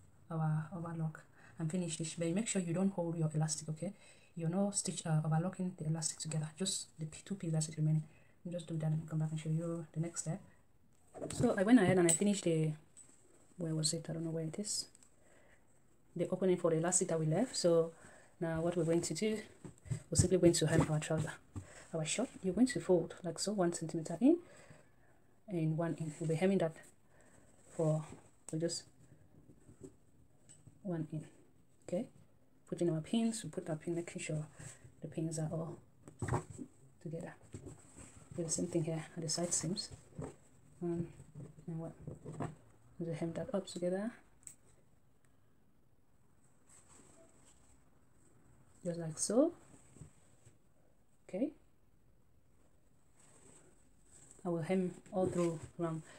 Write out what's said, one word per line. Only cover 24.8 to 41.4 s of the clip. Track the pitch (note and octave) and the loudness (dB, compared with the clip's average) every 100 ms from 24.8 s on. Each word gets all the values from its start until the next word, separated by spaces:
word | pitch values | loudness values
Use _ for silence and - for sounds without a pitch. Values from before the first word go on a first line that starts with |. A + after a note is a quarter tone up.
| - - - - - - - | -20 -20 -20 -20 -20 -20 -6
and | F3 D#3 D#3+ | 0 2 2
one | E3+ - | 0 -2
in. | D#3+ D3 | -6 -4
We'll | D#3+ | -2
be | D#3+ | 2
hemming | F#3 F#3+ | 4 4
that | D#3+ - - - - - - - - - - - | 2 -2 -16 -20 -20 -20 -20 -20 -20 -20 -10 -2
for, | D#3 D#3 D3+ - - - - | 0 0 -2 -14 -20 -20 -8
we | D#3+ | -4
just | E3+ - - - - - - - - - - - - - - - - - - - - - | -2 -4 -10 -20 -20 -20 -20 -20 -20 -20 -20 -20 -20 -20 -20 -20 -20 -20 -20 -20 -20 -12
one | G3 E3 D#3 | -6 -4 -4
in. | D#3 - - - - - - - | -6 -8 -16 -20 -20 -20 -20 -4
Okay, | F3+ C4 - - - - - - | -4 -4 -10 -20 -20 -20 -20 -10
putting | E3 F3 | 2 2
our | D#3+ | 2
pins, | D#3 A3+ A3+ A3+ | 2 2 2 0
we | D#3 | -6
put | F#3 F3+ | -6 -4
our | D#3 | -4
pin, | - | -2
making | E3+ E3+ F3 | -4 -4 -8
sure | - D#3 D#3 - - - - - | -4 -4 -6 -12 -18 -18 -20 -14
the | D#3 | -8
pins | E3 D#3+ D#3 | -4 -4 -2
are | D#3 | -2
all | D#3+ E3 - - - - - - - - - - - - - | -4 -6 -10 -16 -20 -20 -10 -2 -2 -2 -12 -14 -16 -20 -16
together. | D#3+ E3 - - - - - - - - - - - - | -10 -8 -10 -14 -16 -16 -14 -16 -20 -20 -20 -20 -10 -6
Do | |
the | E3 | -4
same | - F3 | -2 0
thing | E3 | 0
here | D#3+ D#3+ - - | 0 -2 -6 -6
at | |
the | D#3+ | -4
side | - F3 | -2 0
seams. | - D#3+ F#3+ - - - - - - - - - - | 0 0 -2 -6 -14 -16 -12 -12 -12 -20 -20 -20 -6
Um, | F3 E3+ E3+ - - - | -2 -2 -4 -10 -18 -16